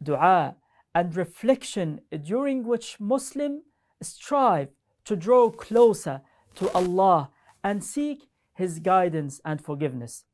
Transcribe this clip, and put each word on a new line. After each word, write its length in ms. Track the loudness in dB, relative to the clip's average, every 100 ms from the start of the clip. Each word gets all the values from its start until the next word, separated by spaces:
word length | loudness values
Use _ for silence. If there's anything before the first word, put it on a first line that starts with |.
dua 540 | -6 2 4 4 2 -6 _ _ _
and 220 | -2 -2 -2
reflection 840 | -6 -4 -2 -2 -2 -6 -4 -6 _ -12
during 400 | -4 -4 -2 -4
which 380 | -2 -4 -6 -10
Muslims 640 | -4 -4 -4 -6 -6 -6 -14 _ _ -16
strive 680 | -16 -14 -4 2 2 2 -2 _ _ _
to 120 | -8 -4
draw 340 | 2 4 4
closer 720 | 0 0 4 6 4 -4 -10 -12 _ _
to 160 | -6 -2
Allah 600 | 0 0 4 6 4 2 _ _ _
and 180 | -6 -4
seek 460 | -6 -6 -6 -6 _ _ _
His 240 | -6 -6 -2
guidance 600 | 2 4 4 0 -6 -8
and 160 | -8 -8
forgiveness. 640 | -6 -4 -4 -6 -12 -16 -20